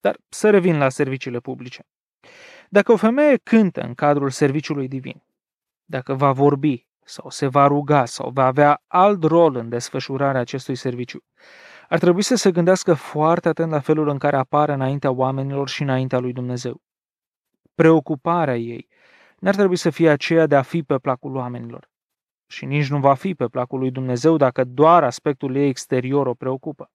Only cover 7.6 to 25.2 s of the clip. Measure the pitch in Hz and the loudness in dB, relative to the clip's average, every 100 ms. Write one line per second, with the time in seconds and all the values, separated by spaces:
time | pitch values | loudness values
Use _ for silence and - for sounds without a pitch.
7.6 | 139 143 143 147 120 - 131 127 131 131 | 4 2 2 2 2 -6 -6 0 0 4
8.6 | 147 147 _ 180 196 202 156 165 165 127 | 2 2 _ 2 2 2 2 4 4 2
9.6 | 117 120 - 131 - 135 139 131 120 139 | -6 -8 -6 -10 -8 -2 -2 -2 -4 -8
10.6 | - 131 131 123 123 - _ _ _ - | -8 -6 -6 -8 -10 -14 _ _ _ -20
11.6 | - - _ 165 175 175 208 254 196 175 | -20 -20 _ 2 2 2 2 2 2 2
12.6 | 170 185 - 156 - 151 156 170 170 151 | 2 2 2 -2 -2 -2 2 2 0 -2
13.6 | 165 151 139 156 151 143 143 143 131 147 | -2 -2 0 0 0 -2 -2 -2 0 0
14.6 | 147 139 131 139 143 127 131 135 135 139 | 0 -2 -4 -2 -2 -2 -2 -4 -6 -6
15.6 | 135 - 139 131 131 127 123 123 123 123 | -6 -6 -2 -2 -2 -2 -4 -8 -8 -6
16.6 | 123 117 _ _ _ _ _ _ _ _ | -8 -12 _ _ _ _ _ _ _ _
17.6 | _ - 160 160 135 151 165 175 151 120 | _ 2 6 6 2 -6 -2 -2 0 -2
18.6 | 117 117 - _ _ _ _ _ 185 196 | -6 -12 -16 _ _ _ _ _ -2 2
19.6 | 196 180 175 - 165 147 - 165 156 143 | 0 2 -2 2 2 2 2 2 4 2
20.6 | 127 170 151 139 143 127 139 131 123 123 | 0 -6 -4 -4 -2 -6 -6 -8 -8 -12
21.6 | 117 117 _ _ _ _ _ _ _ - | -14 -16 _ _ _ _ _ _ _ -16
22.6 | 135 143 139 143 139 135 190 175 120 131 | -4 -2 -2 2 2 2 -2 -4 -6 -4
23.6 | 123 131 131 131 131 123 151 160 135 - | -6 -4 -4 -4 -6 0 2 4 2 2
24.6 | 123 123 156 170 135 - | -4 2 6 6 2 -2